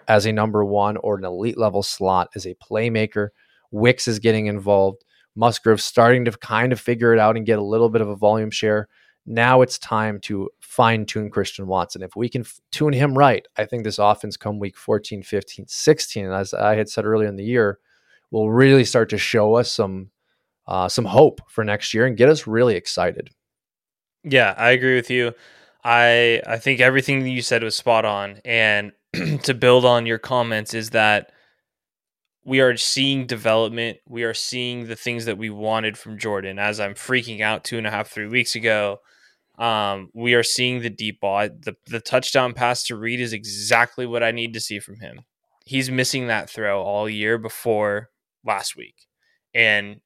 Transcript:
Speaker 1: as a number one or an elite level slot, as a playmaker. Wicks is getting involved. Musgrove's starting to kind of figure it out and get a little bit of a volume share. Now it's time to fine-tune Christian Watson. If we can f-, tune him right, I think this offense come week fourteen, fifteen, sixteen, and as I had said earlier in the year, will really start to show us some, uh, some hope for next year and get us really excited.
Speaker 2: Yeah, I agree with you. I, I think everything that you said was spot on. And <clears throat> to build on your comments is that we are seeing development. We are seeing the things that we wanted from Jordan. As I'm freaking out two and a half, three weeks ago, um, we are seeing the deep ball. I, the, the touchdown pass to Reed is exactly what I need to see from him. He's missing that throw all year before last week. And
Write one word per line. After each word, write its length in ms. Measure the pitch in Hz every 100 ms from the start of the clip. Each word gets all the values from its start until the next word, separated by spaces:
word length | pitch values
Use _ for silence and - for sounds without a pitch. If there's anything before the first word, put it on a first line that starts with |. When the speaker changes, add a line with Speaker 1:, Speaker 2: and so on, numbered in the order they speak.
| -
Speaker 1:
as 180 | 107 107
a 60 |
number 320 | 107 110 104
one 320 | 101 101 101 107
or 180 | 107 98
an 80 |
elite 320 | 92 90 113 -
level 280 | 107 98
slot, 440 | 98 - 95 92 87
as 100 | 101
a 120 | 92 -
playmaker. 720 | - 107 117 110 107 107 101 _ _ _ _
Wicks 380 | 107 120 127 120
is 100 | 107
getting 280 | 113 110 107
involved. 580 | 101 101 98 98 95 _ _ _ 110
Musgrove's 480 | 117 107 117 104
starting 400 | - - 117 127
to 80 | 120
kind 400 | - - 110 127
of 80 | 117
figure 340 | - 117 117
it 60 | 113
out 160 | 107 113
and 100 | 110
get 140 | 107
a 20 |
little 260 | 101 110 117
bit 140 | 110
of 60 | 107
a 80 | 98
volume 340 | 104 110 107
share. 380 | - 110 107 104 _ _ _
Now 380 | - 113 120 127
it's 160 | 127 -
time 400 | - 110 107 104
to 280 | - 101 95 -
fine-tune 720 | - - 113 113 104 110 104
Christian 380 | 104 95 - 95
Watson. 340 | 95 87 92
If 140 | 92 101
we 120 | 120
can 140 | 123
f-, 180 | 120 - -
tune 200 | - 151
him 240 | 135 143 135
right, 300 | 139 107 - -
I 80 |
think 200 | 110 120
this 160 | 107 101
offense 360 | 104 104 107 -
come 220 | 107 104
week 180 | 101 -
fourteen, 460 | - 104 - 101
fifteen, 440 | - 104 - - 98
sixteen, 560 | - 151 160 - 110
and 100 | 95
as 180 | 95 95
I 220 | - 104
had 140 | 107 107
said 180 | - 104
earlier 220 | 110 107
in 80 | 98
the 80 |
year, 340 | 107 123 104 98 _ _ _ _ -
will 180 | 110 107
really 340 | 117 135 135
start 260 | 120 123 110
to 80 | 104
show 360 | - 113 107
us 160 | 117 117
some, 400 | - 98 95 98 _ _ _ _ _ -
uh, 220 | 92 92
some 160 | -
hope 360 | 101 107 151 - -
for 140 | -
next 320 | 107 104 -
year 100 | 110
and 120 | 127 110
get 120 | 131
us 200 | 151 110
really 260 | 110 123
excited. 560 | 92 - - 87 - - _ _ _ _ _ _ _ _ _
Speaker 2:
Yeah, 300 | 156 131 104 92
I 140 | 117
agree 260 | 127 131 127
with 140 | 120
you. 240 | 123 120 - - _ _ _
I, 560 | 120 117 120 120 117 117 -
I 120 | 113
think 220 | 135 123
everything 420 | 127 131 127 135
that 80 | 131
you 120 | 127
said 200 | - 117
was 140 | 113 -
spot 280 | 120 113
on. 360 | 107 101 101 101
And 480 | 123 117 110 104 104 - _
<clears throat> 300 | - 160 143
to 120 | -
build 300 | 120 127 127
on 220 | 123 120 117
your 120 | 113
comments 560 | - 127 117 110 107
is 160 | 113 110
that 420 | 110 107 104 - _ _ _ _ _ _ _ _ _ _ _
we 160 | - 135
are 160 | 127 117
seeing 500 | - 135 135 135 127
development. 720 | 113 110 110 110 117 117 - -
We 140 | 120
are 120 | 117
seeing 520 | 110 - 127 123 120 117
the 100 | 110
things 300 | 123 120 113
that 120 | 101
we 120 | 110
wanted 480 | 104 107 110 110 104
from 200 | 113 107
Jordan. 400 | 110 98 95 98
As 220 | 104 107
I'm 140 | 101
freaking 460 | 101 - 127 117 107
out 240 | 107 107
two 140 | - 117
and 80 | 107
a 40 |
half, 180 | 107 110
three 200 | 107 104
weeks 260 | 127 120
ago, 460 | 113 113 107 101 101 _ _ _ _ _ -
um, 500 | 117 107 101 98 95
we 200 | 113 120
are 80 | 120
seeing 380 | 113 - 123 123
the 100 | 117
deep 300 | 98 107 104
ball. 160 | 98 101
I, 120 | 104
the, 280 | - 110 - -
the 140 | 117
touchdown 540 | - 127 - 135 123
pass 300 | 120 123 123
to 120 | - 110
Reed 240 | 113 123
is 120 | 120
exactly 720 | 110 107 104 104 117 120 - 123
what 160 | 117
I 80 | 113
need 240 | 117 117
to 60 | 110
see 180 | - 123
from 220 | - 117
him. 200 | 82 - _ _ _ _ -
He's 240 | 131 131
missing 380 | 127 123 135 123
that 200 | 107 -
throw 320 | - 104 98
all 280 | 95 104 107
year 300 | 107 107 117
before 680 | 110 - 117 107 104 104 117 _ _ _
last 320 | 117 98 - -
week. 300 | 53 _ _ _ _ _ _
And 460 | 117 113 104 101 110